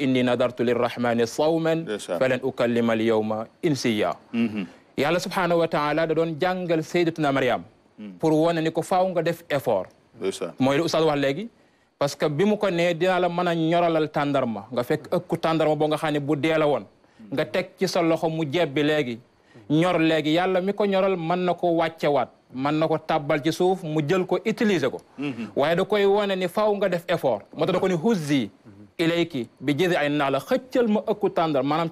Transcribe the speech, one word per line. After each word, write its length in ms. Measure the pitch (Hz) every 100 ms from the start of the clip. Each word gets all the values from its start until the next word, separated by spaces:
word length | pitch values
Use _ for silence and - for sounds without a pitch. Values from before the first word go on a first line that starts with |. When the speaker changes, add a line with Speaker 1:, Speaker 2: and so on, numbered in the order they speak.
Speaker 1:
إني 200 | 139 131
نذرت 360 | 123 120 123 -
للرحمن 580 | 120 117 120 123 120 117 117
صوما 480 | - 151 165 160 165
Speaker 2:
Ndeysaan. 420 | 165 104 - 90
Speaker 1:
فلن 200 | 131 127
أكلم 440 | 131 - 120 120 117
اليوم 380 | 113 113 110 107 107 113 _ 175
إنسيا." 460 | 135 127 107 90 73 -
Speaker 2:
Mhm. 300 | 117 117 107 90 - _ -
Speaker 1:
Yàlla 220 | 139 175
subhanahu 400 | 180 196 175 170
wa 80 | 165
taala 400 | 165 147 151 165
da 60 |
doon 220 | 156 165 156
jàngal 400 | 180 185 175 165
Sayyidatuna 480 | 156 175 175 165 147
Maryam 300 | 135 127 101 85 _ _ -
Speaker 2:
Hmm. 120 | 104 92
Speaker 1:
pour 120 | 160
wane 280 | 156 165 165
ni 100 | 156
ko 100 | 165
faaw 260 | - 185 190
nga 140 | 175
def 200 | 160 165 -
effort. 380 | 143 131 101 90 - _ -
Speaker 2:
Ndeysaan. 320 | 95 - 87 -
Speaker 1:
Mooy 180 | 131 139
lu 60 |
Oustaz 200 | 165 160
wax 140 | 160 143
léegi, 280 | 139 139 233 _ _ _ _ -
parce 140 | 143 -
que 100 | 160
bi 160 | 143
mu 140 | 202 208
ko 120 | 202
nee, 240 | 170 175
"Dinaa 260 | 170 185 180
la 100 | 180
mën 180 | 175 180
a 60 | 170
ñoralal 520 | 160 170 175 160 151
tàndarma," 500 | 160 143 139 123 104 98
nga 120 | 120
fekk 200 | 123 151 - 180
ëkku 200 | 175 165
tàndarma 380 | 165 160 156 151
boo 120 | 151
nga 100 | 151
xam 160 | 156
ne 60 | 147
bu 160 | 139 151
dee 220 | 160 160
la 100 | 151
woon, 160 | 127 101 _ _ - 208
nga 140 | 139 151
teg 200 | 190 - -
ci 80 | 185
sa 140 | 185
loxo 260 | 165 160 165
mu 140 | 160 156
jebbi 300 | 160 170 139
léegi, 320 | 147 151 127 113 - _ _ - -
ñor 280 | 151 180 175
léegi, 320 | 160 160 151 165
Yàlla 240 | 185 185
mi 120 | 190
ko 100 | 202 208
ñoral 300 | 190 190 185
mën 240 | 160 180 180
na 80 |
ko 140 | 175 175 165
wàccewaat, 500 | 165 165 156 139 113 - _
mën 220 | 123 139 151
na 60 | 160
ko 100 | 160
tàbbal 420 | - 160 147 156
ci 80 | 143
suuf, 280 | - 180 185
mu 160 | 160 151 143
jël 180 | 190 180
ko 100 | 180 220
utiliser 440 | - 220 180 131
ko. 80 | 87 - -
Speaker 2:
Mhm. 300 | 143 117 107 123
Speaker 1:
Waaye 200 | 143 175
da 80 | 190
koy 180 | 208 196
wane 300 | 202 208 190
ni 120 | 180
faaw 240 | 214 214 202
nga 140 | 196
def 140 | 175 -
effort. 360 | 170 139 104 -
Moo 120 | - 165
tax 80 |
da 60 | 185
ko 80 | 185
ni, 80 | 180
"Huzzi 540 | 190 214 147 143 104 - 117 101 104 -
ilayki 500 | 165 170 170 135 113 -
bi 120 | 131
jid'i 220 | 143 180 170
an-nakhla," 440 | 147 147 139 135
xëccal 480 | - 269 262 262 240
ma 120 | 208 -
ëkku 200 | 202 190
tàndar, 340 | 180 165 139
maanaam 260 | 139 151 165